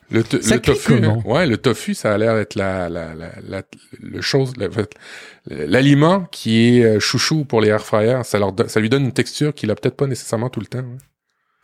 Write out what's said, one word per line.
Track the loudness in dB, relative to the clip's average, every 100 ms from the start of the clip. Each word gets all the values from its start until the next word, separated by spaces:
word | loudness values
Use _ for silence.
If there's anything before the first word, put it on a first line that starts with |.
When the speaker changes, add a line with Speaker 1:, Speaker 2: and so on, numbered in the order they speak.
| _
Speaker 1:
Le | -2
to-, | 0 -2
Speaker 2:
Ça | 0 2
Speaker 1:
le |
Speaker 2:
cuit | 2
Speaker 1:
tofu, | 2 2 4
Speaker 2:
comment ? | 4 0 0
Speaker 1:
ouais, | 0 2
le | 2
tofu, | 0 -2 -4
ça | -4 -2
a | 0
l'air | 2 0
d'être | -2 -4
la, | -4 -4 -4
la, | -6 -10 -12
la, | -14 -16 -12
la, | -12 -12 -20 _ -20
le | -14 -8
chose, | -2 0 0 -4
la, | -6
en |
fait, | -4 -6 -10 -20 -20 -20 -20 -14
l'aliment | -8 0 2 4 6 4 2 -2
qui | -8 0 4 6 6
est, |
euh, | 6 4
chouchou | 0 -2 0 -2 0
pour | 2
les | 2
air | 2 0
fryers. | 0 2 0
Ça | -2 0
leur | 0
do-, | 0 -2
ça | 0
lui | 2
donne | 2 2
une |
texture | 0 -4 -2 -4
qu'il | -2 -4
a | -2
peut-être | -2 -2
pas | -4
nécessairement | -4 -6 -4 -4
tout | -6
le | -8
temps, | -10
ouais. | -10 -14 -20 _ _ _ _ _